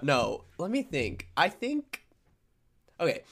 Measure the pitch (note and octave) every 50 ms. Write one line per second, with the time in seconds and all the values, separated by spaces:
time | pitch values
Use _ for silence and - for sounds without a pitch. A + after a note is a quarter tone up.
0 | - C#3+ C#3 B2 A2+ G#2+ A2 - - - - - E3+ G3 A#3 C#4 C4 - - C#3
1 | A#2 G2+ - - - - - - E3+ F#3+ - - A#3+ B3 D4 D4 C#4+ - - -
2 | - _ _ _ _ _ _ _ _ _ _ _ _ _ _ _ _ _ _ -
3 | E3+ D3+ A#2 - - -